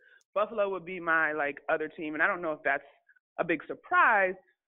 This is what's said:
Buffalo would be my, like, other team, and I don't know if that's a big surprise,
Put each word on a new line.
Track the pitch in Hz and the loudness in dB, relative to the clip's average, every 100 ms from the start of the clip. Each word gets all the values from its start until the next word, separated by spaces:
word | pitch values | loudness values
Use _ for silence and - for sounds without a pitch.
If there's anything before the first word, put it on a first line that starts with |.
| _ _ _ 190 | _ _ _ -4
Buffalo | 208 220 202 | -2 -2 -4
would | 190 170 | -4 -8
be | 185 | -6
my, | 170 160 156 | 0 2 2
like, | 151 143 143 - | 0 -4 -4 -2
other | 156 156 | -2 -2
team, | - 156 | -6 -8
and | 151 | 0
I | 175 | 0
don't | 180 | 0
know | 170 | -4
if | 151 | -4
that's | 143 139 - _ _ _ _ - | -2 -2 -4 _ _ _ _ -4
a | |
big | 170 160 - | -2 -2 -4
surprise, | - - 359 302 214 190 190 _ _ | -14 0 4 6 6 2 -2 _ _